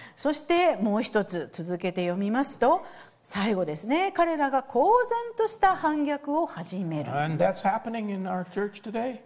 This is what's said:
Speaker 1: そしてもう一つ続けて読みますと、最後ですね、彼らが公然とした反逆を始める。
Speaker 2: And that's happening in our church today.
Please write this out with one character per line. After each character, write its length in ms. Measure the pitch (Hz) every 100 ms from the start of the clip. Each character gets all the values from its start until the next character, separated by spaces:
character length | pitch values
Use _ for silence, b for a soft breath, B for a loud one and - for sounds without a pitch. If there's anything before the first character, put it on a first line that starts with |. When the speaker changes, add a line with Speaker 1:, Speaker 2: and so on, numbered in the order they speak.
| B -
Speaker 1:
そ 180 | 277
し 80 | 294
て 340 | - 339 349 233
も 220 | 214 208
う 40 |
一 220 | 214 214
つ 240 | 202 175 135
続 240 | - 170 175
け 140 | 185
て 80 | 175
読 180 | 175 180
み 100 | 202
ま 140 | 240
す 140 | 277 -
と、 260 | 240 349 B B B B -
最 260 | 202 202
後 100 | 190
で 100 | 165
す 140 | 151 214
ね、 240 | 302 392
彼 240 | 381 339 320
ら 140 | 277
が 120 | 269
公 260 | 262 240 330 480
然 80 | 494 466 466 453
と 120 | 440
し 80 | -
た 180 | 381
反 300 | 370 320 302
逆 340 | 285 285 294 294
を 80 | 339
始 380 | - 170 185
め 180 | 175 156
る。 100 | 123
Speaker 2:
And 320 | 139 156 156
that's 160 | 180 185
happening 480 | 196 220 233 226 208
in 140 | 196
our 220 | 190 185
church 360 | 180 - 208 202
today. 380 | 226 220 247 233